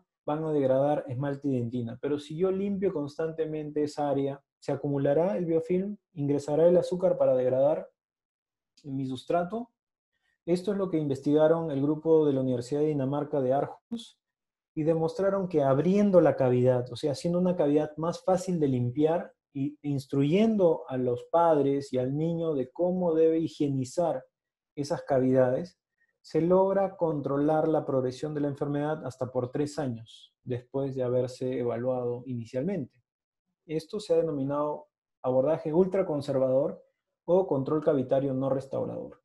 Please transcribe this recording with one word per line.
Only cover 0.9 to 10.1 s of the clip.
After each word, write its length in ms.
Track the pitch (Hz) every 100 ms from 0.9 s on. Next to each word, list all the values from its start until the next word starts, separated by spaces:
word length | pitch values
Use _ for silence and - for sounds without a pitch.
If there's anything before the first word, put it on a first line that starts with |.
| 147 -
esmalte 400 | 120 143 139 143
y 100 | 127
dentina. 400 | 117 123 117 117
Pero 180 | 143 147
si 180 | 147 156
yo 140 | 190
limpio 420 | 190 202 196 196
constantemente 920 | 156 143 - 160 160 156 156 151 151
esa 260 | 147 151 147
área, 340 | 139 139 139 _ _
¿se 140 | -
acumulará 640 | 135 143 143 143 147 180 208
el 80 |
biofilm? 540 | 165 165 165 180 202 208 _
¿Ingresará 540 | 151 143 143 151 147 175
el 80 | 175
azúcar 400 | 170 180 185 -
para 160 | 135
degradar 540 | 127 127 127 143 156 - _ _ _ _ _ _ _ _ _
en 120 | 147 135
mi 100 | 131
sustrato? 640 | 127 - 170 180 226 240 _ _ _ _